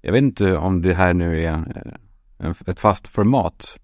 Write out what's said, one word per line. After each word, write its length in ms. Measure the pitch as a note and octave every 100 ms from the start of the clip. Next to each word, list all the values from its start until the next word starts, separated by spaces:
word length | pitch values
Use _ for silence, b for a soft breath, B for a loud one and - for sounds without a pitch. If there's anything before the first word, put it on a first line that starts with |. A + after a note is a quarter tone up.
Jag 100 | -
vet 100 | A2+
inte 360 | C#3 - G2 F2
om 240 | F2+ F#2
det 120 | F#2
här 200 | F2 F2+
nu 300 | F2 E2+ D#2+
är, 100 | E2
eh, 400 | D#2+ D#2+ - - - - _ _ _
en, 180 | D#2 F2+ -
ett 120 | F2+
fast 280 | G#2+ F#2+ -
format, 720 | - G#2 C3 F2 _ - -